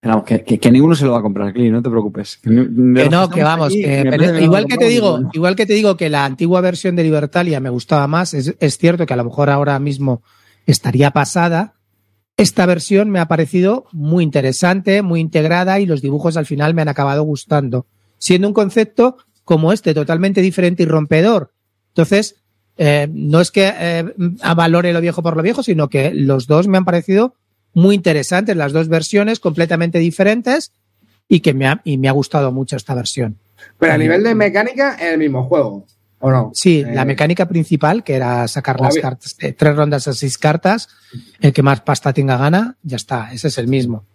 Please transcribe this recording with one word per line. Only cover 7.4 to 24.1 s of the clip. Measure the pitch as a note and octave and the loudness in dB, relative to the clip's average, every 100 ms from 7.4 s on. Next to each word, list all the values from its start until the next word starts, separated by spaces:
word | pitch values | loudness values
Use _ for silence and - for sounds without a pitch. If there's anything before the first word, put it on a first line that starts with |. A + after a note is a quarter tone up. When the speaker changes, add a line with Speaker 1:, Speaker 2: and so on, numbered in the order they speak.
| F3 D3 | -2 -2
Speaker 2:
me | C3 | -4
gustaba | B2 - D3+ C#3+ | -6 0 0 2
más, | D#3 F3+ | -2 -2
es, | D3 C3 - | -4 -6 -2
es | D3+ - | -2 0
cierto | E3+ E3+ D#3+ | 0 0 -2
que | |
a | B2 | -2
lo | |
mejor | A#2 - C#3+ | -4 -2 0
ahora | C#3+ C#3+ C#3 | 2 0 -2
mismo | C#3+ C#3 C#3 A#2+ _ _ _ _ - | -4 -4 -2 -4 _ _ _ _ -2
estaría | D3 - A#2 C#3+ | 0 0 2 2
pasada. | D3+ E3 F#3 F3 E3 G#3 _ _ _ _ _ _ - | 2 -2 0 0 0 -4 _ _ _ _ _ _ 0
Esta | G3+ - F3+ | 0 2 2
versión | F3 - G3 G#3 | 2 2 0 2
me | F#3+ | 0
ha | E3 | 0
parecido | E3 D3+ F3+ F#3 A#3+ - | 0 0 0 0 0 -4
muy | E3+ D3 F3 | -8 -2 0
interesante, | D#3+ C#3+ C3 C3 F3+ F#3+ F#3 G3 | 2 0 -2 0 0 0 2 0
muy | G3+ E3+ | 2 -2
integrada | D#3+ D#3+ D#3 F3 F3+ G3 | 0 0 0 0 0 0
y | G3 | 0
los | D3+ | -2
dibujos | C#3 C#3+ E3 E3 | -2 -2 -2 -4
al | D3+ | -4
final | C#3+ D3 | -2 -2
me | E3 | 0
han | D3+ | -2
acabado | C#3 C#3 C#3 | -2 -2 -2
gustando. | D3+ C#3+ - D3+ C3+ B2 - _ _ _ | -2 -6 -2 -2 -2 -4 -8 _ _ _
Siendo | - F#3 G3+ | 0 2 2
un | |
concepto | G#3+ G3+ A3+ A3 - B3 B3+ _ _ | 0 0 0 -2 2 2 2 _ _
como | - E3 D#3+ | 0 2 2
este, | G#3 - | 0 0
totalmente | D3+ D3 E3 G3 G3 | -2 0 0 0 2
diferente | F#3+ F3 F3+ F3 | 0 2 0 0
y | E3+ | 0
rompedor. | D#3+ D3+ D#3+ F#3+ A3 C#3+ _ _ _ _ | 0 2 2 4 2 -2 _ _ _ _
Entonces, | - D#3+ G3+ G#3+ _ _ _ _ _ | -2 2 2 0 _ _ _ _ _
eh, | D#3 D3 D3 | 0 2 -2
no | D#3 D3 D#3 | -4 0 2
es | F3 | 2
que, | - G3 | 2 0
eh, | G3+ E3+ E3+ E3+ | 0 -4 -4 -6